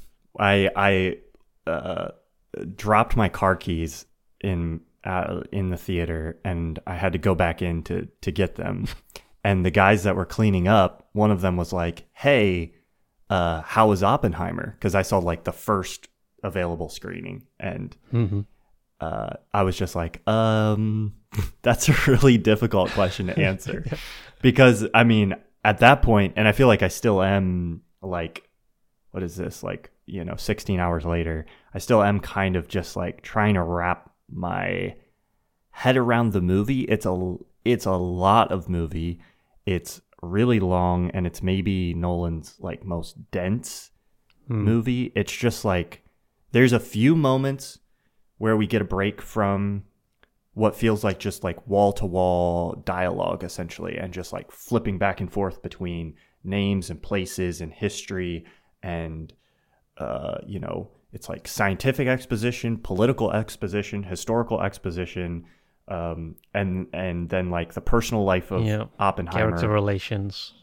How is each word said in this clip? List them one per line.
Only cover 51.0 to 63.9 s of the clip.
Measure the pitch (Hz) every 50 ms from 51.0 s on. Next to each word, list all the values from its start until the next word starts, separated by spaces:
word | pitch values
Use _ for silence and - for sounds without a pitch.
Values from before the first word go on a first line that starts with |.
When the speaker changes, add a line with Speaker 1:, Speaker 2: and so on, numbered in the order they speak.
| -
Speaker 1:
like | 101 92 -
just, | - 104 - - -
like, | 92 82 - -
wall-to-wall | - 98 101 101 101 - - 110 92 85 92 92 90 90 87 87 87 87 87 87 - - - -
dialogue, | - 90 90 92 87 87 90 87 85 87 - 92
essentially, | 87 - - 85 82 - - 87 85 80 78
and | 90 87 85
just, | 90 87 -
like, | 92 92 - -
flipping | - - - - 120 117 - 110 98 87
back | 98 98 92 -
and | 98 87 -
forth | 104 98 92 90 - -
between | - - - 92 87 87 85 82 80 76 - _ _ _ _ -
names | 92 98 101 98 101 101 95 87 -
and | 85 82
places | - - 104 98 92 92 - - 92 87 85 82
and | 87 78 -
history | - 107 98 - - - - 98 92 92 87 85 82 85 - _ _ _ _ _ _ -
and, | 87 85 85 82 80 80 78 80 - - _ _ _ _ _ _ _ _ _ _ _ _ -
uh, | - - - 65 - - - - -
you | - 101 92
know, | - - - 90 101 - _ _ _ _
it's, | - 113 - -
like, | - - - -
scientific | - - 104 98 95 - - 135 135 - 135 127
exposition, | 127 127 - - 123 104 113 123 120 - - 117 117 107
political | - - 98 92 110 127 127 - 117 92
exposition, | - 107 107 - - - - 92 92 104 101 -